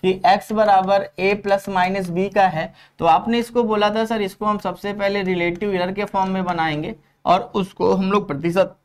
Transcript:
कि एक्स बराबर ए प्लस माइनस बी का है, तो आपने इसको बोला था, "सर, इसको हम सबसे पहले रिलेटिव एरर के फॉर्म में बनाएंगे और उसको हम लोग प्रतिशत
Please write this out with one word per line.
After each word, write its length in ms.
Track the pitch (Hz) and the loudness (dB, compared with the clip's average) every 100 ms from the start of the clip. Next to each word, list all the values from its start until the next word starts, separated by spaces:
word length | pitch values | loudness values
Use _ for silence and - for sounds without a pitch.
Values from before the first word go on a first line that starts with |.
कि 80 | 185 185 180 | 0 2 2
एक्स 260 | 202 - | 2 0
बराबर 560 | 220 214 190 185 196 - - | 0 4 4 4 0 0 -2
ए 160 | 190 | -2
प्लस 340 | 208 202 196 196 | 0 0 -2 0
माइनस 420 | 190 180 196 180 | -2 0 -2 -4
बी 180 | 170 196 | -2 -2
का 180 | 202 190 | 2 2
है, 280 | 156 180 - - _ | 0 -8 -12 -20 _
तो 60 | |
आपने 340 | 165 170 214 233 | 2 2 2 -2
इसको 240 | 233 240 | 0 -2
बोला 280 | 220 214 240 | 0 2 2
था, 140 | 220 | 0
"सर, 180 | 220 226 | -2 -2
इसको 240 | 196 - 208 | -4 -4 -4
हम 120 | 208 | -2
सबसे 340 | 190 180 202 | -4 -6 -8
पहले 300 | 202 196 202 | -2 -2 0
रिलेटिव 520 | 185 180 175 175 208 | 0 0 0 -2 -2
एरर 180 | 190 180 | -2 -2
के 120 | 196 | -4
फॉर्म 260 | 202 196 190 | -4 -2 0
में 140 | 190 | -2
बनाएंगे 500 | 180 170 160 151 170 226 _ _ | -2 -2 -2 -2 -6 -10 _ _
और 280 | - 180 - | 0 2 2
उसको 400 | 214 190 - 180 | -4 -4 0 2
हम 180 | 190 190 | 2 2
लोग 160 | 202 202 | 0 0
प्रतिशत 480 | 139 170 175 185 - | -4 -2 0 0 -2